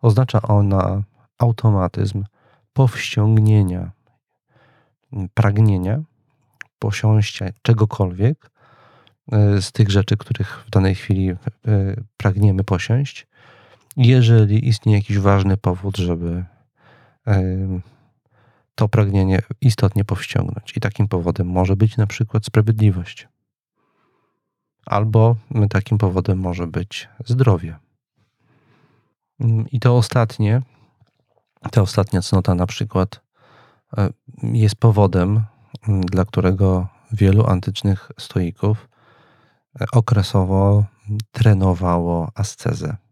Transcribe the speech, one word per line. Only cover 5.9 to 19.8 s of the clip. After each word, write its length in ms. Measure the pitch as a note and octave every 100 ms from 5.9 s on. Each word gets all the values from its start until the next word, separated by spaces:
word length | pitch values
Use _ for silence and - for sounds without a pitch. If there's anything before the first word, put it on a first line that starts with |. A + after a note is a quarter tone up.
| B2+ D#3 _ _ _ _ _ - _
posiąścia 680 | A2 G#2 G#2+ G#2+ G#2+ - F#2+ -
czegokolwiek, 880 | - A2+ G#2+ - F#2+ F2+ G#2+ D3+ _ _ _ _ _ _ _ _ -
e, 300 | G#2+ G#2 G2+
z 100 | F#2
tych 180 | - G#2+
rzeczy, 260 | G2+ F#2+ G#2+
których 480 | - - G2+ - -
w 40 |
danej 240 | G2+ F#2+
chwili, 360 | F#2 - F#2+ F#2+
e, 60 | F#2 - - - G#2 G2 - G#2 _
pragniemy 480 | G#2+ F#2+ G#2 F#2+
posiąść, 640 | F#2+ F#2 - A#2 C#3 - - _ _ _ _ _ _ -
jeżeli 720 | A#2+ B2+ A2+ A#2 G#2 G#2+ A#2+
istnieje 300 | G#2+ - G#2
jakiś 200 | G2+ G2+
ważny 380 | G2 G2+ F#2+ F#2+
powód, 400 | - F2+ G2 F#2+
żeby, 480 | F2 E2+ E2+ F2 F2+ _ _ _ _ _ _ _ -
e, 160 | G2+ F#2 F#2 F#2+ F#2 F2 _ _ _ _ _ _ _ _
to 140 | - G#2+
pragnienie 540 | A2+ G2+ G2 F#2+ F#2+ - -
istotnie 440 | C3 G#2+